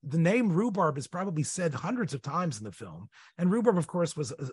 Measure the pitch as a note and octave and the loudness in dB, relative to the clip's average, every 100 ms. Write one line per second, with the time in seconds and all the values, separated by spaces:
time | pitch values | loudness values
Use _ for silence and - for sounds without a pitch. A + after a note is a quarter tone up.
0 | D3 D#3 E3 A3+ A3+ E3 A#3 G3+ E3+ D3 | -2 2 4 4 4 4 2 2 2 0
1 | C3 F3+ G3 D#3 D3+ - F3 B2+ D3+ B3 | -6 -6 -4 -2 -2 -2 -2 -2 -4 -4
2 | G3 C#3 C#3 D3+ F3+ A2 G#2+ F2+ G2+ D#2+ | -4 -4 -6 -4 -4 -4 -10 -14 -14 -14
3 | G#2 - - - F3+ A3 A#3 F#3 D#3+ F3+ | -18 -20 -18 -2 2 4 4 4 2 0
4 | E3+ - C#3 - C3+ | -2 -2 -8 -6 -6